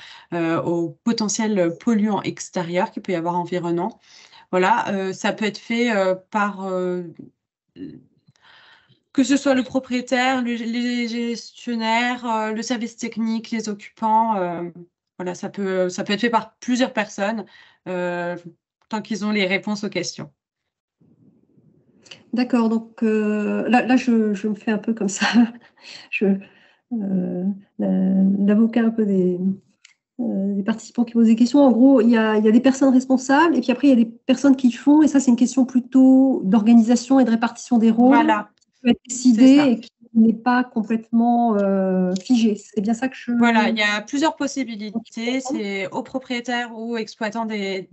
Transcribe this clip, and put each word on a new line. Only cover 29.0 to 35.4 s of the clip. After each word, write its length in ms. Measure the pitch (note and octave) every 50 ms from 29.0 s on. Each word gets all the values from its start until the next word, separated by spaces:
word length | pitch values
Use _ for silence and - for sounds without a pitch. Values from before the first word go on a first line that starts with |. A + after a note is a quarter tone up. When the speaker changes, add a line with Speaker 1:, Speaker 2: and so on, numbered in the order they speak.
| G#3+
Speaker 2:
des, 320 | G3+ G3 F#3 F3+ F3+ F3+ F3+ F#3 G3 F#3+ - _ _ _ _ _ _ _ _ _ _ _ -
euh, 340 | A#3+ A3+ G3+ G3 G3 G3+ G3+
des 80 | G3 G3
participants 400 | A3 A3 - - - - B3 A#3
qui 100 | A#3 -
posent 140 | A#3 A#3 A3
des 80 | A3+
questions. 240 | A3+ B3 A#3 - C#4+
En 120 | C#4+ C4
gros, 300 | A3 A3+ C4 C#4 C4+ B3
il 80 | G#3+ A#3+
y 80 | A#3+ A3+
a, 200 | A3 A3 G#3+ G#3+
il 80 | G#3+
y 20 | A3
a 40 |
des 100 | G#3+ A#3
personnes 300 | - C4+ C4 - C#4+ C4+
responsables 640 | B3+ B3+ B3+ - C4 B3+ - - C4+ D4 E4 E4+ C#4
et 60 | B3+
puis 100 | A#3+ -
après, 180 | A#3+ - - C#4+
il 0 |
y 100 | B3+ A#3
a 20 | A#3
des 80 | - - - _
personnes 300 | - B3+ - - C#4 C4
qui 160 | C4 - A#3+
font, 320 | - - - C#4+ D4 D#4 D#4
et 40 | C4+
ça, 120 | - C#4
c'est 100 | - B3+
une 80 | A#3+
question 280 | -